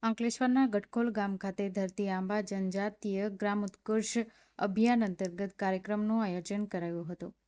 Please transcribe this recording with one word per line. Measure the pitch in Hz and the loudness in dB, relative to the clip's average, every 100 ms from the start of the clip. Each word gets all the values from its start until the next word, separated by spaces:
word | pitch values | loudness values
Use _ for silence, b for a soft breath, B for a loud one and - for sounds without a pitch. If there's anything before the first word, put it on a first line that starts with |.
| 226 | 0
અંકલેશ્વરના | 220 233 226 254 254 269 | 0 0 2 4 6 6
ગટખોલ | 208 208 - 240 | 4 0 0 0
ગામ | 214 202 196 | 2 -2 -2
ખાતે | 196 190 202 | -4 -4 -4
ધરતી | 190 190 185 202 | -2 -4 -2 -2
આંબા | 185 190 208 | 0 0 -2
જનજાતીય | 202 196 190 185 208 208 214 196 208 | -2 -2 -2 0 -2 -4 -4 -2 -2
ગ્રામ | 202 208 208 | -2 -2 0
ઉત્કર્ષ | 208 - - 220 214 233 226 B B B | -2 -6 -2 0 0 -2 -2 B B B
અભિયાન | 202 196 233 240 | -2 4 4 6
અંતર્ગત | 214 175 190 175 196 - | 2 0 -4 -4 -6 -2
કાર્યક્રમનું | 196 190 190 208 214 220 | 0 0 -2 -2 2 2
આયોજન | 214 180 175 202 | 0 -2 -4 -4
કરાયું | 208 185 170 170 165 | -2 -2 -4 -4 -6
હતું. | 175 175 - | -8 -10 -14